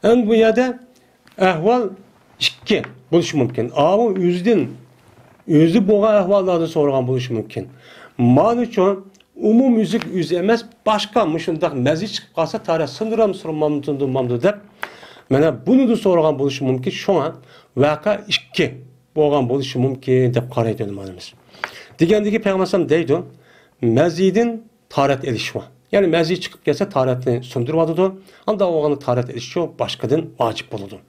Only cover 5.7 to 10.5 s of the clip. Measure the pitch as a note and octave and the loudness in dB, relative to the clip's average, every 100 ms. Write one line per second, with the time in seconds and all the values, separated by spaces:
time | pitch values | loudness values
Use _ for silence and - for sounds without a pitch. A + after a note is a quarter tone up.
5.7 | G3 G3 G#3 A3 G#3 F3+ G3+ F#3 F3 D#3+ | 4 4 2 4 2 4 2 2 0 -2
6.7 | E3 C#3+ C3+ B2 B2+ B2 A2+ G#2 - F#2 | 0 0 0 0 -2 -2 -6 -6 -10 -12
7.7 | - - - - - A#2+ B2+ G3+ A#3+ A#3 | -18 -20 -20 -20 0 4 6 4 2 -2
8.7 | - F#3 F#3+ - _ _ - G#3+ A3+ C4 | 0 0 0 -8 _ _ -4 2 4 4
9.7 | A3+ F#3 A3 - F#3 D3+ F3 F#3+ | 2 2 -2 -4 -4 -2 -2 0